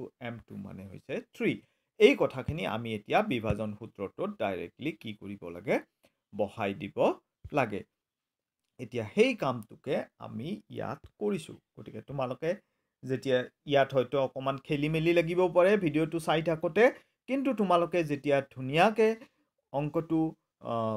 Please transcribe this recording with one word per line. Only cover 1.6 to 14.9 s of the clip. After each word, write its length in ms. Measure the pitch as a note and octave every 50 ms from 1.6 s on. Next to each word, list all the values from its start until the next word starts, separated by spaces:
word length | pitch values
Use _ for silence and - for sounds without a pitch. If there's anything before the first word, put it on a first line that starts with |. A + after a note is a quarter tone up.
| - _ _ _ _ _ _ -
এই 160 | G#3+ B3+ C#4
কথাখিনি 480 | G#3+ E3 B2+ - C3 B2 - D3 E3+ F#3+
আমি 240 | - G#2 A2+ A#2+ A2+ A2
এতিয়া 260 | G#2 - - C#3+ F#3
বিভাজন 480 | A3 A3 C3 A#2 G#2 A2 G#2 G#2 A2 G#2+ G#2
সূত্ৰটোত 540 | G#2 A2+ G#2+ - - G2 F#2 - - E3+ G#3 G3+ -
ডাইৰেক্টলি 520 | A2 G2 F#2+ F2 E2+ F2 - - A#2+ D#3
কি 200 | - - - A2+ G2+
কৰিব 300 | - G2 G2 G2+ G2+ - E2+
লাগে? 260 | E2+ F2 F#2+ C3+ G3+ - - _ _ _ _ _ _ _ _ _ -
বহাই 380 | G2+ G#2 F#2+ - A2+ G#2 G2+ G2+
দিব 240 | - G2+ G2 - A2+ D3+ B3+ F#4 - _ _ _ _ - - D3
লাগে। 280 | D3 B2+ G#2+ G#2 F#2 - _ _ _ _ _ _ _ _ _ _ _ _ _ _ _ _ _ _ -
এতিয়া 260 | B2 A2 - A#2+ A2 G#2 -
সেই 200 | G3+ A#3 C4 B3
কামটোকে 600 | - E3 C3+ B2 A#2+ G2+ - - - - B2+ D#3 G#3 - - _ -
আমি 280 | A2+ A2 A2 G#2+ B2 E3+ G#3+ G#3+ - -
ইয়াত 320 | B2+ A2+ G#2 G#2 - - - - _ -
কৰিছোঁ। 380 | G#3+ G#3 G3+ E3 D#3 - - - _ _ _ -
গতিকে 240 | G#2+ - - A2
তোমালোকে 480 | - - C3+ C#3+ C3 B2 B2+ - D#3+ D#3+ F#3 G3+ - _ _ _ _ _ _ _ -
যেতিয়া 360 | B2+ C3 B2 - C3+ B2+ B2+ B2 - - _ _
ইয়াত 240 | D3 C#3 C#3 C3+ C3 C#3
হয়তো 240 | C3+ A#2+ - C#3+ C#3
অকণমান 360 | C3 B2+ - C3+ C3 C3+ C3+ C3
খেলি 320 | - - D#3 C#3 D3
মেলি 240 | D3+